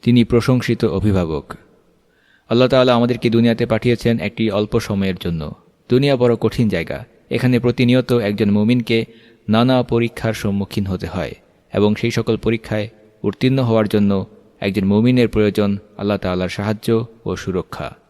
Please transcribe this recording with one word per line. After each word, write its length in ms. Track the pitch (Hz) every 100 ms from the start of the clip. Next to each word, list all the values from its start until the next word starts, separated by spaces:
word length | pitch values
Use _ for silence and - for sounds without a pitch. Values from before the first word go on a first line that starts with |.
তিনি 220 | - 120
প্রশংসিত 600 | 113 120 117 127 117 113
অভিভাবক। 680 | 113 95 101 95 85 76 - - _ _ _ _ _ _ _ _ _
আল্লাহ 200 | 117 127
তাআলা 260 | 131 127
আমাদেরকে 360 | 120 120 120 120
দুনিয়াতে 360 | 113 117 113 117
পাঠিয়েছেন 520 | 110 123 117 120 117
একটি 320 | 98 - 113
অল্প 300 | 98 107 120
সময়ের 340 | - 101 98 90
জন্য। 340 | 90 82 78 - _ _ _
দুনিয়া 280 | 123 139 135
বড় 200 | 123 113
কঠিন 320 | 113 - 117
জায়গা। 360 | 90 80 69 - _ _
এখানে 280 | 120 123 123
প্রতিনিয়ত 540 | 123 120 120 127 123
একজন 380 | 120 104 104 107
মুমিনকে 540 | 104 104 123 117 113 110 - - _ -
নানা 340 | 107 123 127
পরীক্ষার 500 | 120 117 117 - 113
সম্মুখীন 540 | 107 107 98 98 - 98
হতে 200 | 92 92
হয় 280 | 90 73 - _ _ _
এবং 200 | - 104
সেই 160 | 104 117
সকল 260 | 117 113 110
পরীক্ষায় 520 | - 113 - 107 107 - - _
উত্তীর্ণ 360 | 104 98 131 135
হওয়ার 300 | 123 110 107
জন্য 380 | 107 101 98 95 - _ _
একজন 240 | 101 98
মুমিনের 440 | 95 101 120 127 117
প্রয়োজন 500 | 110 104 101 101 101 - -
আল্লাহ 180 | 101 101
তাআলার 320 | 95 90 92
সাহায্য 580 | - 104 104 - 113 117 - -
ও 100 | 90
সুরক্ষা। 600 | - 90 - - 67 -